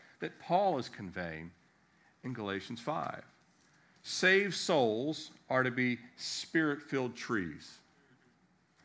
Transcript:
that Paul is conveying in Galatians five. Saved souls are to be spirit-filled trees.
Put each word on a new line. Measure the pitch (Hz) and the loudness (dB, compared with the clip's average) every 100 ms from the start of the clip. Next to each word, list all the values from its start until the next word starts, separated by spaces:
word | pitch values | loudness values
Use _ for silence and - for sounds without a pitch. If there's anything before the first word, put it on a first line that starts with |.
| - - | -20 -10
that | - - | -10 -8
Paul | - 175 202 147 | 0 4 4 2
is | 113 | -2
conveying | - 95 90 87 80 82 - _ _ _ _ _ _ | -10 -10 -6 -6 -8 -12 -16 _ _ _ _ _ _
in | 123 | -10
Galatians | 123 104 98 - 117 | -6 -4 -4 -6 -8
five. | - 82 - - - _ _ _ _ _ _ _ | -4 -4 -4 -8 -14 _ _ _ _ _ _ _
Saved | - - 185 190 202 | -8 2 6 6 4
souls | - - 160 120 110 143 151 - - - | 0 2 4 4 2 -2 -4 -10 -16 0
are | 131 | 2
to | 127 | 2
be | 123 127 117 - - | 2 0 0 -6 -12
spirit-filled | - - - 165 156 143 - 135 127 | -8 -8 -2 2 2 0 -2 -2 -2
trees. | 120 - 113 85 73 - - _ _ _ _ _ _ _ _ _ _ | -4 -2 -2 -2 -8 -16 -20 _ _ _ _ _ _ _ _ _ _